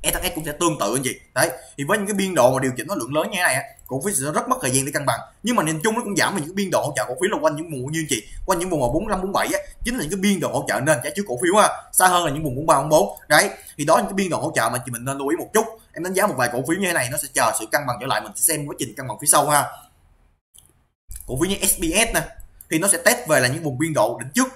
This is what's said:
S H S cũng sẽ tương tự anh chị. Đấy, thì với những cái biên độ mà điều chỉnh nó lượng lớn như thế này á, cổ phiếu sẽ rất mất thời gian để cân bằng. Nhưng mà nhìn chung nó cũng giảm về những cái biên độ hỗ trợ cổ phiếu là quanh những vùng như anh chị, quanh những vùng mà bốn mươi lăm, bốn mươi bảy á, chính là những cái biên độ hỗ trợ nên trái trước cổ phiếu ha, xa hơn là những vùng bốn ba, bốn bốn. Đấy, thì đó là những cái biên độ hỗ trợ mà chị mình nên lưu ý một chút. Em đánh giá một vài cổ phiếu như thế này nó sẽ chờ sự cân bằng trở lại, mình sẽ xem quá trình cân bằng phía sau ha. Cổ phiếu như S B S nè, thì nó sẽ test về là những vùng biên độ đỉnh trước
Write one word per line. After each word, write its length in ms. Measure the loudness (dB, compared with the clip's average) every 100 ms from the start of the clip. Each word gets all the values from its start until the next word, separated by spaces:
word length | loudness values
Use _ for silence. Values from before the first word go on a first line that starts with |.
S 100 | -4
H 40 | -2
S 120 | -4 -4
cũng 100 | -6
sẽ 60 |
tương 280 | 0 0 0
tự 160 | -2 -2
anh 80 |
chị. 120 | -4 -8 _
Đấy, 160 | 0 0 -2 -16 -8
thì 60 |
với 140 | -2 0
những 100 | 0
cái 60 |
biên 220 | 0 0 4
độ 180 | 4
mà 60 | 4
điều 120 | 0 -2
chỉnh 100 | -6
nó 80 | -6
lượng 180 | -2
lớn 160 | -2 -2
như 40 | 0
thế 80 |
này 120 | 0 0
á, 60 | -4 -16 -8
cổ 140 | -4 -2
phiếu 80 |
sẽ 180 | -2 -2
rất 160 | -2 -2
mất 60 | -2
thời 100 | 0
gian 140 | 0 0
để 60 |
cân 140 | -2 -2
bằng. 140 | -4 -8 _
Nhưng 120 | 0 0
mà 80 |
nhìn 160 | 0 0
chung 120 | 0 0
nó 60 |
cũng 120 | -2 0
giảm 200 | 2 0
về 60 |
những 80 | -4
cái 60 | -4
biên 140 | 0
độ 100 | 0
hỗ 120 | -2 -4
trợ 80 | -6
cổ 60 | -2
phiếu 80 | -2
là 60 | 2
quanh 140 | 0 -2
những 160 | -6
vùng 200 | -8 -4
như 80 | -4
anh 60 | -2
chị, 140 | -4 -4 -12 -2
quanh 140 | -2
những 100 | 0
vùng 100 | 0
mà 80 | 2
bốn 180 | 0 -2
mươi 60 |
lăm, 100 | -4
bốn 100 | -2
mươi 20 |
bảy 140 | -2 0
á, 60 | -4 -6 -6
chính 120 | -4 -2
là 60 |
những 100 | -4
cái 80 | 0
biên 200 | 2 2
độ 100 | 0
hỗ 120 | -2 -2
trợ 120 | -2
nên 180 | 2 0
trái 100 | 0 -6
trước 80 | -6
cổ 120 | -2
phiếu 120 | 2 4
ha, 140 | 4 0 -2
xa 140 | 4 6
hơn 180 | 4 2
là 60 |
những 120 | -2
vùng 120 | -4 -2
bốn 100 | 2
ba, 140 | 2
bốn 100 | 6
bốn. 280 | 4 4 -4 2
Đấy, 220 | 4 4 -4 -18 -6
thì 80 | 4
đó 100 | 4
là 60 |
những 80 | 4
cái 60 | -2
biên 140 | 0
độ 100 | 0
hỗ 120 | 0 0
trợ 140 | 0
mà 60 | -2 -6
chị 60 |
mình 140 | -8 -6
nên 120 | -4
lưu 100 | -2
ý 100 | -2
một 120 | 2
chút. 120 | 0 0 -10 _
Em 100 | -8
đánh 100 | -2
giá 140 | 0 0
một 80 | 2
vài 120 | -2
cổ 80 | -2 -2
phiếu 120 | 0
như 80 | 0
thế 60 |
này 160 | 0 -2
nó 60 | -4
sẽ 100 | -4
chờ 180 | 0 0 0
sự 60 | -2
cân 100 | -2 -2
bằng 100 | -6
trở 60 | -2
lại, 140 | -4
mình 100 | -4 -2
sẽ 180 | 0
xem 140 | 0 -4
quá 80 | -6
trình 140 | -8 -8
cân 100 | -10
bằng 100 | -4
phía 60 | 2
sau 220 | 4 4
ha. 160 | 2 2 -8 -20 _ _ _ _ _ _ -20 _ _ _ _ -16 -14 -8
Cổ 100 | -2
phiếu 80 | -2
như 60 | 0 0
S 120 | 0
B 40 |
S 300 | 0 2 2
nè, 80 | 0 -4 -14 -20 -20 -4
thì 100 | 0
nó 80 | 2
sẽ 100 | 4
test 300 | 2 2 2
về 120 | 4
là 80 | 4
những 160 | 0
vùng 140 | -4 -2
biên 160 | 0
độ 240 | 2 2 0
đỉnh 100 | -4
trước 140 | -2 -2